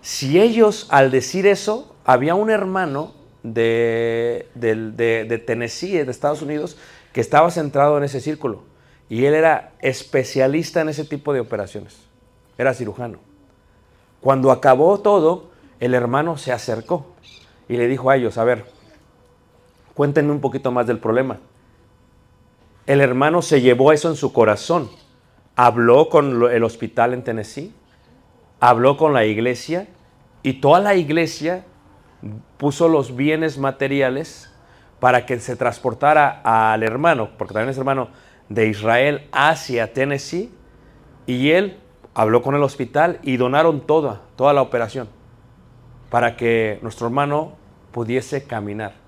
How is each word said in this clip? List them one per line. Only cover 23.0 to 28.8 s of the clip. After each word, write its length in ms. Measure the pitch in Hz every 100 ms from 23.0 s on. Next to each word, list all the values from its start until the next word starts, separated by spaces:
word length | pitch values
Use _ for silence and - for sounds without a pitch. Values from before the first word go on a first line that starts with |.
hermano 400 | 135 127 147 175
se 180 | 165 143
llevó 320 | 123 123 135
eso 180 | 151 165
en 60 | 147
su 180 | 135
corazón. 540 | - 110 104 - 170 120 - _ _ _ _ _ -
Habló 540 | 120 117 117 127 160
con 300 | 160 143 123
lo, 120 | 120
el 120 | 120
hospital 520 | 113 - 113 - 117 127
en 80 |
Tennessee, 500 | 123 113 104 - 180 - _ _ _ _ _ _ _ _
habló 380 | 123 117